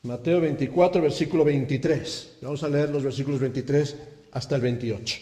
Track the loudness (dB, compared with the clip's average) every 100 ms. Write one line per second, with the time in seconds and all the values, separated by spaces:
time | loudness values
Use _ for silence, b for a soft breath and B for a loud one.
0 | -8 -4 2 2 2 0 0 4 4 4
1 | 2 0 0 4 4 4 0 0 0 0
2 | -2 -10 -14 -14 -10 -6 -2 0 0 0
3 | -2 -2 -2 0 0 -2 0 2 2 -6
4 | -16 -20 -10 -10 -2 0 0 -2 -4 -6
5 | -6 -10